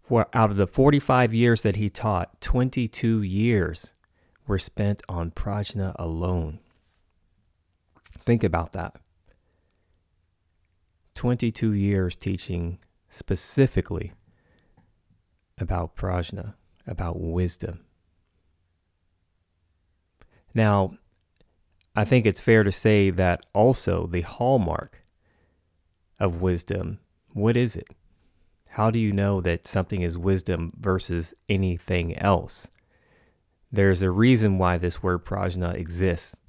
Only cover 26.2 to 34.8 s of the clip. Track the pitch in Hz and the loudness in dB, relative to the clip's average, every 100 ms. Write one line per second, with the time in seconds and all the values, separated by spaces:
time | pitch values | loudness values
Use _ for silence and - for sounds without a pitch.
26.2 | 101 85 92 87 - 95 90 98 _ _ | -2 0 0 0 -2 -6 -6 -10 _ _
27.2 | _ - 107 117 120 - - - _ _ | _ -2 2 2 0 -4 -14 -20 _ _
28.2 | _ _ _ _ _ - 110 113 110 98 | _ _ _ _ _ 0 0 2 0 2
29.2 | 101 98 90 85 - - 90 101 87 85 | 0 0 0 -2 -2 -4 -2 -2 -4 -2
30.2 | 87 95 87 87 82 - - 92 - 85 | 0 0 0 -4 -4 -6 -2 -2 -2 -6
31.2 | 82 - _ 98 95 87 - 90 85 82 | -6 -12 _ 0 0 -2 -2 -2 -2 -2
32.2 | 98 95 - - - _ _ _ _ _ | 2 2 0 -16 -20 _ _ _ _ _
33.2 | _ _ _ _ _ 104 98 92 95 90 | _ _ _ _ _ 2 4 4 2 4
34.2 | 117 127 107 95 90 87 | 6 6 4 2 2 0